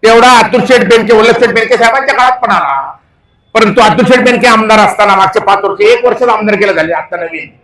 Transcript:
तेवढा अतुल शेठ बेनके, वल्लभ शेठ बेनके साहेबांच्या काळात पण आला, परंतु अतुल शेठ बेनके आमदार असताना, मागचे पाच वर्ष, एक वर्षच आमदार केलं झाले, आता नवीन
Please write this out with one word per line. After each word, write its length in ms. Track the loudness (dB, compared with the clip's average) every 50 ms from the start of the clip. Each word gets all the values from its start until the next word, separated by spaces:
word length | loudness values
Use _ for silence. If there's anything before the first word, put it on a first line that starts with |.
| 2
तेवढा 280 | 2 2 4 4 4 4
अतुल 280 | 2 2 0 -2 -2 0
शेठ 220 | 0 0 0 2 2
बेनके, 240 | 2 0 2 2 2
वल्लभ 260 | 2 2 2 2 0
शेठ 140 | 0 0 0
बेनके 240 | -2 -2 -2 0
साहेबांच्या 380 | 0 0 0 0 0 -2 -2 -2
काळात 240 | 0 0 0 0 -2
पण 120 | -2 -2
आला, 400 | -2 -2 -2 -2 -4 -6 -6 -8 -14 _ _ _ _ _ _ _ _ _ _ _ _
परंतु 260 | 0 0 0 2 2
अतुल 240 | 2 2 2 0 2
शेठ 180 | 2 2 2 2
बेनके 220 | 0 0 0 0
आमदार 320 | 0 0 0 0 0 2 2
असताना, 360 | 2 0 0 0 0 0 2
मागचे 240 | 2 0 0 -2 -2
पाच 240 | 0 0 -2 0 -2
वर्ष, 220 | -4 -2 0 2
एक 200 | 2 2 2 0
वर्षच 220 | -2 0 0 -2 -2
आमदार 260 | -2 -2 -2 -2 -2
केलं 180 | -2 -2 -2 -2
झाले, 200 | -2 -2 -4 -4
आता 240 | -6 -6 -8 -10
नवीन 300 | -10 -10 -10 -12 -14 -16 -18 _ _